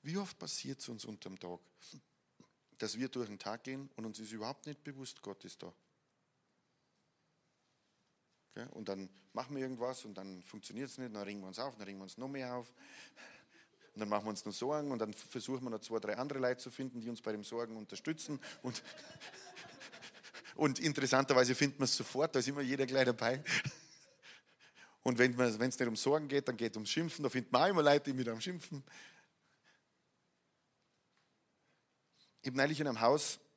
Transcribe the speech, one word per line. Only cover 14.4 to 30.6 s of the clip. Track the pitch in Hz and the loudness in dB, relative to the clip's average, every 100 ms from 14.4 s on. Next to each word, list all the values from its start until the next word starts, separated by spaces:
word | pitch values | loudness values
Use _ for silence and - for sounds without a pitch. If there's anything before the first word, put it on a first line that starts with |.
| 107 | -6
noch | |
Sorgen | 98 127 151 147 | -4 -2 -2 -2
und | 123 | -2
dann | 110 | -2
versuchen | 104 - 127 120 131 | -4 -10 -8 -6 -6
wir | 127 | -4
noch | 110 | -6
zwei, | - 113 | -4 -4
drei | 107 104 | -2 -4
andere | 139 139 | -4 0
Leute | 127 127 | 2 0
zu | - | -4
finden, | - 131 120 | -6 -6 -6
die | 113 | -8
uns | 117 | -6
bei | 113 | -4
dem | 107 | -4
Sorgen | 101 117 117 113 | -4 -4 -4 -8
unterstützen. | 104 101 - 156 - 143 - - | -10 -8 -4 -4 -4 -6 -8 -8
Und, | 127 117 - - - - - - - - - | -6 -6 -10 -16 -16 -16 -16 -16 -16 -16 -16
<laughs> | - - - - - - - - - | -16 -16 -16 -18 -18 -18 -18 -14 2
und | 147 127 | 2 4
interessanterweise | 160 143 131 135 135 131 123 | 0 2 4 6 8 8 8
finden | 127 143 143 | 6 2 4
wir | 131 | 2
es | - | 2
sofort, | 113 127 156 135 | 0 0 2 2
da | |
ist | 120 | 2
immer | 143 | -2
jeder | 131 135 131 | -2 0 2
gleich | 135 123 | 4 4
dabei. | 117 117 131 151 - - - - - - _ - - _ _ - - - _ | 4 2 0 0 0 0 -6 -20 -20 -20 _ -20 -20 _ _ -20 -20 -20 _
Und | - 120 | 0 6
wenn | 127 120 | 6 8
man, | 123 107 | 4 4
wenn's | 127 - | 0 2
nicht | 120 | 0
um | 110 | 2
Sorgen | 135 151 147 | 4 4 4
geht, | 139 - | 0 0
dann | 113 | 0
geht | 113 | -2
es | 107 | -2
ums | 107 | -2
Schimpfen, | - 165 - | 0 0 0
da | 139 | 0
findet | 127 120 | 0 4
man | 123 | 6
auch | 175 | 8
immer | 185 | 8
Leute, | 147 147 143 | 8 8 6
die | |
mit | 131 120 | 0 0
einem | 113 | -2
schimpfen. | 185 180 - 143 135 - - - _ _ _ _ _ _ _ _ _ _ _ _ _ _ | -4 -6 -8 -10 -12 -20 -20 -20 _ _ _ _ _ _ _ _ _ _ _ _ _ _